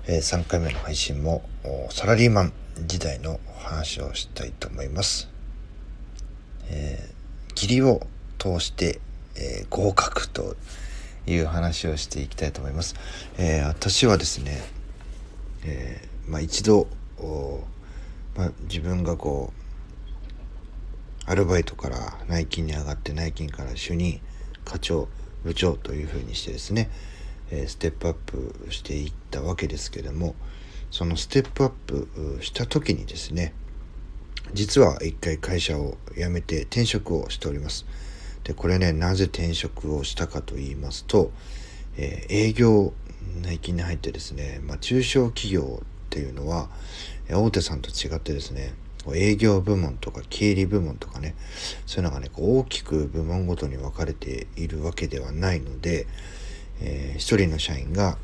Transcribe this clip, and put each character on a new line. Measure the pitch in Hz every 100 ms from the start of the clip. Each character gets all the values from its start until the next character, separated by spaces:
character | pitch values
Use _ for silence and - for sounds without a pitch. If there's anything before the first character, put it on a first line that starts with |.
| -
え | 85
ー、 |
三 | 76 87
回 | 82 87
目 | 80
の | 67
配 | - 73
信 | - 71
も、 | 76 85 - -
お、 | 67 67 65
サ | - 101
ラ | 110
リ | 120
ー |
マ | 104 87
ン | - - - 82
時 | 90
代 | 78 67
の | 80 78 - -
話 | - 78 76 -
を | 71 -
し | -
た | -
い | 62
と | 60 -
思 | -
い | 69
ま | 78
す。 | - - - - - - - - - - - - - - - - -
え | 78 73 - - - - - -
ー、 |
義 | - 101
理 | 127
を | 131 107 - - - -
通 | 98 87
し | -
て、 | - 85 - - - - -
え | - - -
ー、 |
合 | 87 101
格 | 92 - - -
と | - - - - - - - - - -
い | 85
う | 80
話 | 82 85 82 82
を | 76
し | -
て | 71
い | 69
き |
た | - 76
い |
と | -
思 | 67
い |
ま | 73
す。 | 85 - - - - -
え | 85 78
ー、 | 73
私 | 76 101 - 123
は | 95
で | -
す | -
ね、 | 69 69 - - - - - - - - - -
え | 80 65 62 60 - - -
ー、 |
ま | 78
あ、 |
一 | 80 -
度、 | 107 104 - - - -
お、 | 82 76 69 71 - - - - - - - -
ま | 87
あ、 | -
自 | 82 90
分 | 80 90
が | 82 82
こ | 73 71 - -
う、 | - - - - - - - - - - - - - - - - -
ア | 95
ル | 87
バ | 90
イ |
ト | 78 -
か | 67
ら | 62 55 - -
内 | 82 76
勤 | - 80
に |
上 | 76
が | 76
っ | 76
て、 | -
内 | 76 80
勤 | - 76
か | -
ら | 67 62
主 | -
任、 | 85 87 - - - - - -
課 | -
長、 | - 82 60 - - -
部 | -
長 | 80 90
と | 76 -
い | 71
う | 76
ふ | 73
う |
に | 58
し | 57
て | -
で | -
す | -
ね、 | 107 113 - - - - - -
え | 76 69
ー、 |
ス | -
テ | 82
ッ |
プ | - 85
ア |
ッ | 80
プ | - 65 62 - -
し | -
て | - 73
い | 73
っ | - -
た | -
わ | 76 92
け | 80
で | 73
す | -
け | -
ど | 71
も、 | 76 87 - - - - - -
そ | - 87
の | 82
ス | -
テ | 139
ッ | 131
プ | -
ア | 131
ッ |
プ | - - 71 - 78 76 67
し | -
た | - 120
時 | 156 143 82
に | -
で | -
す | - 85
ね、 | 82 - - - - - - - - - -
実 | 101 104 143
は | 101 69
一 | 80
回 | - 85 78
会 | - 90
社 | - 73
を | 71 - - -
辞 | 87
め | 87
て | - 78
転 | 71 120 117
職 | 104 98 82
を | -
し | -
て | 73
お |
り | 71
ま | 73
す。 | - - - - - - -
で、 | - -
こ | 85
れ | 92
ね、 | 90
な | 80 87
ぜ | 95 95
転 | - 82
職 | 80 80 - 76 76
を |
し | 69 -
た | 73
か | 73
と | - 67
言 | 69
い | 69
ま | 69
す | - -
と、 | 107 82 - - - - - - -
え | 73 - -
ー、 |
営 | 104 110
業、 | 110 117 107 98 - - - - 87
内 | 90 82
勤 | - 87
に |
入 | 87 80
っ |
て | 71
で | -
す | -
ね、 | 69 71 67
ま | -
あ、 | -
中 | - 127
小 | 123 135 120
企 | 120 104
業 | 92 67 -
っ | - - -
て | -
い | 69
う |
の | 64 73
は、 | 85 - - - - - - -
え | 98
ー、 |
大 | 110
手 | 98
さ | - 76
ん |
と | -
違 | - 71 76
っ |
て | -
で | 71
す | -
ね、 | 65 67 - - -
こ | -
う、 | 78
営 | 101 104
業 | 110 98
部 | 92 98
門 | 80 62
と | -
か | - -
経 | - 104
理 | 95 90
部 | 101
門 | 80 -
と | -
か | -
ね、 | 78 - - - - - -
そ | -
う |
い | 87
う |
の |
が | 69
ね、 | 65
こ | -
う、 | 95 131
大 | 123
き | -
く | - 78 73
部 | 87
門 | 80 90 90
ご | 82
と | 76
に | 65
分 | 69
か | - 80
れ |
て | 73 - 67 - -
い | 82
る | 78
わ | 80
け | - -
で | 69
は | 65
な | 76 92 87
い |
の | 67 65
で、 | 87 82 - - - - - - - -
え | 69 69 69 69
ー、 |
一 | - 107
人 | 92
の | 78
社 | - 71
員 | 65
が | 90 107 104